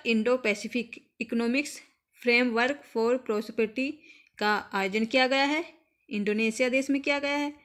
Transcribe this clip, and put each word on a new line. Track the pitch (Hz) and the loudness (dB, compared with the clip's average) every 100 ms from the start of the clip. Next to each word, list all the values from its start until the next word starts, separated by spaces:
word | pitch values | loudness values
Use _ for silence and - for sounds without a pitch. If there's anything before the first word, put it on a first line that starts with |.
| 240 | 0
इंडो | 226 220 254 | 0 2 0
पैसिफिक | 220 208 220 247 233 - - _ | 0 -2 -4 -4 -6 -12 -20 _
इकोनॉमिक्स | 233 233 233 262 294 - - _ _ _ | -4 -2 0 0 -2 -10 -20 _ _ _
फ्रेमवर्क | 240 240 247 226 247 285 - | 0 2 2 2 0 -2 -6
for | 226 226 254 | -2 0 0
प्रॉस्पेरिटी | 254 214 226 226 220 233 269 302 - - _ - | 0 -4 -2 -2 -2 -2 -4 -6 -18 -20 _ -4
का | 208 208 - | 0 0 -2
आयोजन | 196 190 214 226 | -2 0 0 2
किया | 262 254 | 2 4
गया | 269 | 4
है? | 277 302 339 - _ _ _ | 2 0 -4 -12 _ _ _
इंडोनेशिया | 208 208 208 226 220 254 | -4 -2 0 0 0 0
देश | 262 269 | 2 0
में | 277 | -2
किया | 285 285 | 0 -2
गया | 277 285 | -2 -2
है। | 294 294 | -4 -6